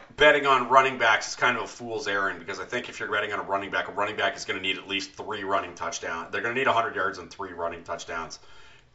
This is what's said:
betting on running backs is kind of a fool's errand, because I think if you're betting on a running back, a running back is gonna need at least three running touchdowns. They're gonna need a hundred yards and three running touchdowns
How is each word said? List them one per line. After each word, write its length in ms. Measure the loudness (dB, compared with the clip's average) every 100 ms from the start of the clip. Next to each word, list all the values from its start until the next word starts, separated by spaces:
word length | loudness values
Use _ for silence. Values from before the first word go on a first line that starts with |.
| -6 6
betting 280 | 8 8
on 240 | 6 4 8
running 300 | 8 6 4
backs 300 | 4 4 0
is 60 |
kind 220 | 0 0 0
of 60 |
a 40 | -4
fool's 400 | -10 -6 -4 -2
errand, 320 | 0 -2 -4
because 200 | -8 -10
I 40 |
think 260 | -6 -6 -6
if 100 | -8
you're 100 | -4
betting 220 | -2 -2
on 60 | -4
a 40 |
running 280 | -2 -2 -2
back, 180 | -2 -2
a 40 |
running 240 | -2 -2 0
back 200 | -2 -2
is 80 |
gonna 160 | -6 -4
need 160 | -4 -4
at 100 | -4
least 260 | -4 -4
three 320 | -10 -8 -6
running 300 | -2 -2 -2
touchdowns. 560 | -6 -8 -6 -6 -8 -6
They're 120 | -4
gonna 120 | -2
need 120 | 0 2
a 60 |
hundred 200 | 2 0
yards 240 | -2 -4 -4
and 120 | -12
three 240 | -12 -10
running 280 | -6 -6 -6
touchdowns 540 | -8 -8 -8 -8 -8 -12 -18 -20 -20 -20 -14